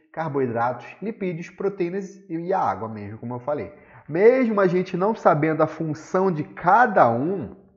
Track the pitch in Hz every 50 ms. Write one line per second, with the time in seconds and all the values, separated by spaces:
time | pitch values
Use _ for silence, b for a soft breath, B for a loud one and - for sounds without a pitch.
0 | B B - - 165 156 135 139 131 120 113 117 117 123 127 - - - - -
1 | 185 220 214 - 202 185 170 160 175 - - - 196 196 196 - 175 170 180 202
2 | 190 180 - - - - 165 165 170 180 190 185 160 110 98 98 110 113 110 107
3 | 104 101 110 110 - 120 123 123 123 147 151 139 101 90 B B B B B B
4 | B - 143 170 202 226 262 262 262 220 220 294 196 185 170 185 180 - - 175
5 | 185 214 226 - - 202 170 147 147 160 156 151 156 156 - - 165 156 147 -
6 | - - - 185 190 190 175 147 139 - - - - 165 196 226 254 233 190 185
7 | 147 120 113 120 135 170 196 185 120 - - - - _ _